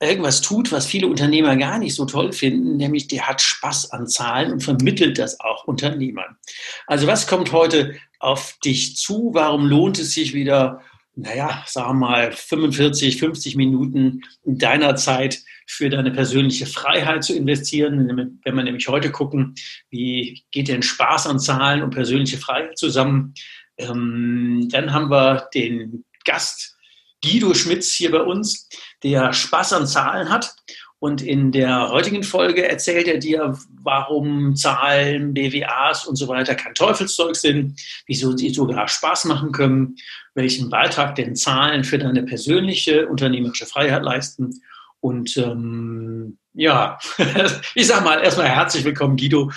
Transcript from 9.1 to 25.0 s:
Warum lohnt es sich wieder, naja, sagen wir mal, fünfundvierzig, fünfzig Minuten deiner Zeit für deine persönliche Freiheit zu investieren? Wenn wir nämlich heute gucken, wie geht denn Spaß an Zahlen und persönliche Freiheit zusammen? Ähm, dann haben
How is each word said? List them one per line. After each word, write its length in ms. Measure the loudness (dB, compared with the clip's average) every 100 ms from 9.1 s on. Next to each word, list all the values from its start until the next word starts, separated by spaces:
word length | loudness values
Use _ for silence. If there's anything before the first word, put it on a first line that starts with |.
| -2 0
Warum 340 | 2 2 2 4
lohnt 320 | 4 4 0
es 140 | -4
sich 200 | -2 -2
wieder, 460 | -2 2 4 2 -2 -18 _ _ -14
naja, 480 | -8 -6 -4 -6 -8
sagen 340 | -6 0 2
wir 80 | 2
mal, 240 | 2 0
fünfundvierzig, 840 | -4 -4 0 0 2 2 2 0 2
fünfzig 380 | -2 -2 -4 0
Minuten 640 | 2 2 0 2 2 0 -14 _ -4
deiner 500 | 0 2 4 4 2
Zeit 480 | 0 0 0 -4 -12 -20 -16
für 220 | -4 -2
deine 220 | 0 0
persönliche 540 | 0 0 2 2 0 -6
Freiheit 600 | -4 0 0 0 -2 -2
zu 100 | -2
investieren? 1040 | 0 0 -2 0 0 2 0 0 -4 -6
Wenn 140 | -4 -2
wir 80 |
nämlich 240 | -2 -4 -2
heute 240 | 0 -2
gucken, 420 | -4 -4 -2 -2 -4 -16 -18 _
wie 540 | -6 -4 -4 -6 -12 _
geht 180 | -4 -2
denn 120 | -2
Spaß 460 | -2 0 0 0 0
an 120 | -2
Zahlen 440 | 0 0 2 0
und 60 | -2
persönliche 480 | -2 0 0 0 -4
Freiheit 400 | -4 -4 -6 -4
zusammen? 560 | 0 2 4 2 0 -10 -20 -20 _ -14
Ähm, 920 | -6 -4 -2 -2 -2 0 0 0 0
dann 220 | -2 0
haben 180 | -2